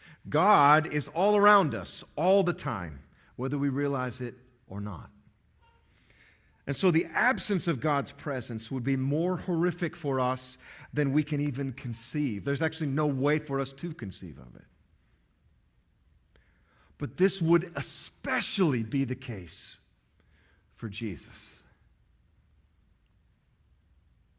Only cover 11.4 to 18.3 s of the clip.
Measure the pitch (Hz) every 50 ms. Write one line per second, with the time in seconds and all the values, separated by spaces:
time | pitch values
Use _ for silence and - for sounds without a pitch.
11.4 | 143 147 120 131 139 135 123 - - 120 117 - - - - 151 151 127 107 98
12.4 | 90 139 139 123 160 156 160 - 165 143 135 151 156 151 139 131 135 143 151 151
13.4 | 151 - 135 135 135 131 - - - 175 - - - 95 92 - 98 85 65 69
14.4 | 65 60 50 50 - _ _ _ _ _ _ _ _ _ _ _ _ _ _ _
15.4 | _ _ _ _ _ _ _ _ _ _ _ _ _ _ _ _ _ _ _ _
16.4 | _ _ _ _ _ _ _ _ _ _ _ - 147 113 - - 185 196 196 -
17.4 | 165 160 170 170 175 - - - - - - - - - - _ - 277